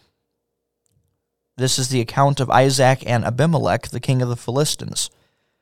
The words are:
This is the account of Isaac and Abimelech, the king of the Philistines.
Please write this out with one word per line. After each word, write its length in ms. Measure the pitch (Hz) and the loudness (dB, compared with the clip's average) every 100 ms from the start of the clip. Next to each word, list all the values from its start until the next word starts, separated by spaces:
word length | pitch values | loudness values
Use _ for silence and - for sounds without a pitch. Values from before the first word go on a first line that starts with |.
| _ _ _ _ _ _ _ _ _ _ _ _ _ _ _ - | _ _ _ _ _ _ _ _ _ _ _ _ _ _ _ -4
This 200 | 127 - | -2 -2
is 120 | 127 | -2
the 100 | 127 | -2
account 400 | 113 - 143 139 | -2 2 2 2
of 100 | 123 | 2
Isaac 540 | 123 135 135 127 131 - | 4 4 4 4 2 0
and 200 | 120 80 | -2 0
Abimelech, 640 | 123 160 147 107 110 - | 0 2 2 0 -2 -4
the 100 | 123 | -6
king 220 | - 127 | -2 0
of 80 | 123 | -2
the 80 | 120 | -4
Philistines. 720 | - 131 151 - 60 - - _ _ _ _ _ | -4 -2 -2 -4 -8 -8 -8 _ _ _ _ _